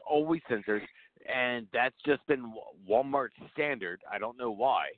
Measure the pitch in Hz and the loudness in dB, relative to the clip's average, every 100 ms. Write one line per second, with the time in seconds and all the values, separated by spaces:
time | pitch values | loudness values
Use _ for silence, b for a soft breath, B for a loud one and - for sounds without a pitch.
0 | - 151 156 165 - 110 107 104 92 b | 2 2 2 0 0 -2 0 -2 -2 b
1 | b _ - 127 123 120 104 120 131 - | b _ -4 0 0 -2 -2 0 0 0
2 | 147 135 - 135 117 110 - 92 95 117 | 0 0 2 -2 -2 -12 -14 -10 2 4
3 | 139 139 120 - - 151 147 123 90 90 | 4 0 -2 -8 -12 -4 -2 -2 -6 -8
4 | - 101 110 123 120 104 131 95 71 | -8 -6 -6 -4 -6 0 2 2 -2